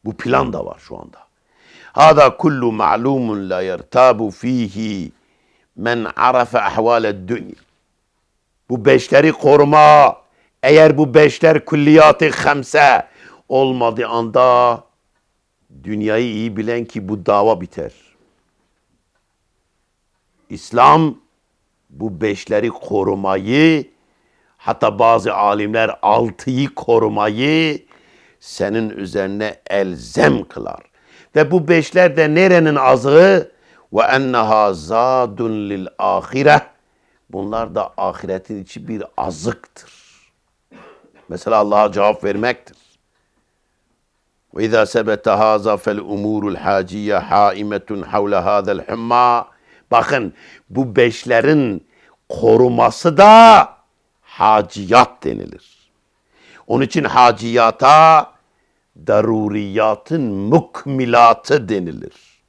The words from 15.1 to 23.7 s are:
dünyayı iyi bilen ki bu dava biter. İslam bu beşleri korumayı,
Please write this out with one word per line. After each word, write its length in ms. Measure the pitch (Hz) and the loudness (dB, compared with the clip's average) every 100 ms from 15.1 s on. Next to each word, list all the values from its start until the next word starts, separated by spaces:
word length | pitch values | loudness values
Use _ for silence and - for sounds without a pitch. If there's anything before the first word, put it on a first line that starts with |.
| _ _ _ _ _ _ - | _ _ _ _ _ _ -20
dünyayı 420 | 67 107 107 110 120 | -10 -6 -4 -2 -4
iyi 300 | 107 113 101 | -6 -8 -8
bilen 280 | 110 117 | -6 -6
ki 240 | 117 110 95 | -8 -12 -8
bu 180 | 107 87 | -6 -2
dava 340 | 101 107 101 | 0 2 -2
biter. 320 | 87 - 64 _ _ _ _ _ _ _ _ _ _ _ _ _ _ _ _ _ _ _ _ _ _ _ _ _ _ | -6 -14 -14 _ _ _ _ _ _ _ _ _ _ _ _ _ _ _ _ _ _ _ _ _ _ _ _ _ _
İslam 680 | 101 - 117 135 156 156 117 _ _ _ _ _ _ _ | -20 -6 2 4 4 0 -6 _ _ _ _ _ _ _
bu 300 | 67 107 87 | -12 -10 -6
beşleri 480 | 107 98 - 104 113 | -6 -6 -4 -4 -4
korumayı, 1200 | - - 101 95 98 98 95 98 135 160 | -8 -6 -4 -2 -4 -4 -4 -2 0 0